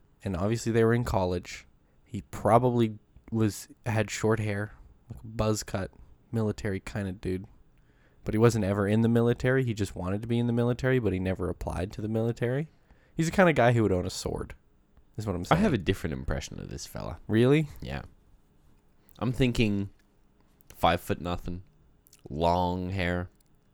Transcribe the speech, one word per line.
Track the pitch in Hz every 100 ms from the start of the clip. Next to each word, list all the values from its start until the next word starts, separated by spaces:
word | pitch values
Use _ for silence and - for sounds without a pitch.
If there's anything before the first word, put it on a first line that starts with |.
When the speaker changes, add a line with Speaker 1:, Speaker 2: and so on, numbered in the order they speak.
| _ _
Speaker 1:
and | 98 90
obviously | 101 117 117
they | 113
were | 113
in | 120
college. | 123 104 90 90 - - - _ _ _
He | _ 98 -
probably | - 101 117 127 120 113 107 _ - -
was, | 113 110 - - - 120
had | 110 104
short | - 110 110
hair, | 107 101 104 - - _ -
like | -
a | 113
buzz | 113 110 107
cut, | - 101 92 - - - _
military | 113 107 - 110 95
kinda | - 104 98
dude. | 90 85 92 185 - _ _ _ _ _ _
But | -
he | 107
wasn't | 117 110
ever | 95 101 98
in | 110
the | 113
military. | 117 117 120 127 135
He | 123
just | 104 98
wanted | 92 90 101
to | 117
be | 117
in | 120
the |
military, | 120 120 123 131 127
but | 104
he | 92
never | 92 90 87
applied | - - 82 95
to | -
the | 107
military. | 113 117 117 120 135 160 _ _ _ _ -
He's | 165
the | -
kinda | 180
guy | 135 120
who | 117
would | 101
own | 90
a | 92
sword, | - - 80 - - _ _ _ _ _ -
is | 107
what | 87
I'm |
Speaker 2:
I |
Speaker 1:
saying. | 90 156
Speaker 2:
have | 214
a | 117
different | 85 - 85
impression | 67 67 69 - 50
of | 50
this | - -
fella. | - 50 - -
Speaker 1:
Really? | 107 127 151 147 -
Speaker 2:
Yeah. | - 69 - - _ _ _ _ _ _ _ _ _ -
I'm | 120
thinking | 123 127 117 110 101 98 - _ _ _ _ _ _ - -
five-foot-nothing, | 87 - - 92 87 87 - 90 - _ _ _ _ - -
long | 73 85 90 90 92 90
hair, | 95 87 90 90 _ _ _ _